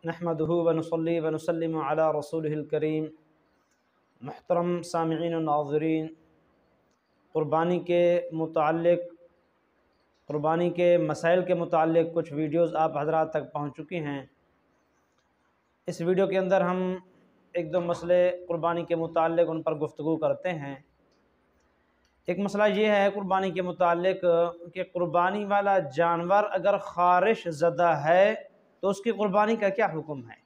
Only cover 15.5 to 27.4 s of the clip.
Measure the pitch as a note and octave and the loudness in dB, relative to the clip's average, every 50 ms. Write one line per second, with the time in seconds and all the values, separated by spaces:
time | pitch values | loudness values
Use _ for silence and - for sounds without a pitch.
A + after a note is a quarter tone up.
15.5 | _ _ _ _ _ _ _ - E3 - E3 E3+ F#3 F3+ G3 F#3+ G3 F#3+ F#3+ F3+ | _ _ _ _ _ _ _ -8 -6 -4 0 0 2 2 2 2 2 0 2 2
16.5 | F#3+ F#3+ F3+ F3 F#3 F#3 F#3 F#3 F#3 F#3 - _ _ _ _ _ _ _ _ _ | 2 2 2 0 0 -2 -2 -4 -4 -6 -10 _ _ _ _ _ _ _ _ _
17.5 | _ F3 E3 D#3+ D#3+ F3+ F3 E3+ E3+ - E3 E3+ F3+ F3+ F3+ F3+ F3+ F3+ - - | _ -6 -4 -2 -2 -2 0 -2 -4 -4 2 2 4 4 4 2 0 -4 -6 -6
18.5 | E3+ E3 D#3 E3+ E3+ F3 E3+ E3 E3+ E3 E3 E3 E3 E3+ E3 E3 E3 E3+ E3+ D#3+ | -6 -2 0 -2 -2 -2 -2 -2 -2 -2 -2 -2 0 2 2 2 4 2 2 2
19.5 | E3 E3 D#3+ D#3+ D#3 D3 D#3 D3+ - - D3 D#3+ D#3+ D#3 D#3+ C#3+ - F#3+ - F#3 | 0 -4 -4 -4 -4 -4 -6 -8 -6 -6 -2 -2 -2 0 0 -2 -2 0 -2 -6
20.5 | F3 D#3 C#3+ C#3 C#3 C3+ _ _ _ _ _ _ _ _ _ _ _ _ _ _ | -6 -6 -8 -10 -12 -14 _ _ _ _ _ _ _ _ _ _ _ _ _ _
21.5 | _ _ _ _ _ _ _ _ _ _ _ _ _ _ _ - F3+ E3+ G3+ G3 | _ _ _ _ _ _ _ _ _ _ _ _ _ _ _ -6 -4 -2 -4 -4
22.5 | G3+ G3+ G#3+ G#3+ G3 G3 G#3+ G#3+ G#3 G3+ G3 G3+ G3 G#3 G3 F3+ F#3+ F#3+ F#3+ F#3+ | 0 2 2 2 4 2 2 2 4 4 2 2 0 -2 -2 0 0 0 0 -2
23.5 | E3 F#3 F3+ F3+ E3+ - F#3 F3 E3+ E3+ F3 F#3 F#3+ F#3 - F3 E3+ E3+ E3+ E3+ | -4 -4 -4 -6 -2 0 2 2 2 2 2 0 0 2 2 2 4 4 2 0
24.5 | E3+ - - F3 - F#3 F3+ - _ F3+ F3+ E3 D3+ F3 F3 F#3 G3 G#3 G#3 G3 | -2 -10 -18 -14 -10 -10 -10 -8 _ -4 -4 0 2 2 2 2 0 -2 -2 0
25.5 | G3+ G3+ G3+ G3+ G3 F#3+ D3+ C3+ C3 D3+ E3+ E3+ E3+ E3+ E3+ F3 G3 G#3 G#3 G#3 | 0 2 2 2 2 2 0 -2 -2 0 2 2 2 0 0 2 2 2 2 0
26.5 | - G3 E3 G3+ G3 - - - - F3 F3+ F3 F3+ F3+ F#3 G#3+ A3+ A3 | -2 -2 0 0 0 0 -4 -8 -2 2 4 4 4 4 4 2 0 0